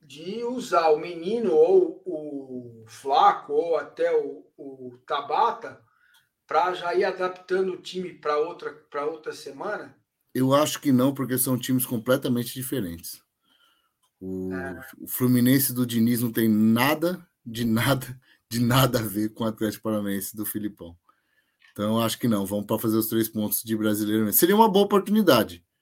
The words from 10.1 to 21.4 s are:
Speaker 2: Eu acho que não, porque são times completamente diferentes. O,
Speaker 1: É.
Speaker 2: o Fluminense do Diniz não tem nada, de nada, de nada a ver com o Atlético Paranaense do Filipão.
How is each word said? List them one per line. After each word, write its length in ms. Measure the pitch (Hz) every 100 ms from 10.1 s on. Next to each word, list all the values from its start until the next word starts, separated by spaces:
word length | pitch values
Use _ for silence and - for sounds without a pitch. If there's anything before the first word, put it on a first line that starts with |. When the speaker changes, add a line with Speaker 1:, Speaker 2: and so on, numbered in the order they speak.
| _ _
Speaker 2:
Eu 200 | 127 131
acho 260 | 139 151 -
que 120 | 147
não, 220 | 127 131
porque 240 | 135 123 123
são 200 | 131 127
times 280 | - 127 123
completamente 680 | 120 - - 147 120 120
diferentes. 680 | 131 127 135 90 85 - - _ _ _ _ _ _ _ _ _ _
O, 340 | 92 92 92
Speaker 1:
É. 340 | 92 90 87 87 -
Speaker 2:
o 60 | -
Fluminense 680 | - 123 123 123 139 135
do 120 | 123 120
Diniz 360 | 117 117 120
não 100 | 120
tem 160 | 113 113
nada, 800 | 107 110 113 135 156 170 180 - _ 120
de 200 | 113 117
nada, 540 | 113 123 131 131 - _ _ -
de 100 | 117
nada 400 | 120 131 131 120
a 40 |
ver 260 | 110 98 107
com 140 | -
o 40 | 113
Atlético 360 | 110 107 101
Paranaense 520 | 117 107 101 98 95 107
do 100 | 104
Filipão. 500 | 107 104 - 85 87 _ _ _ _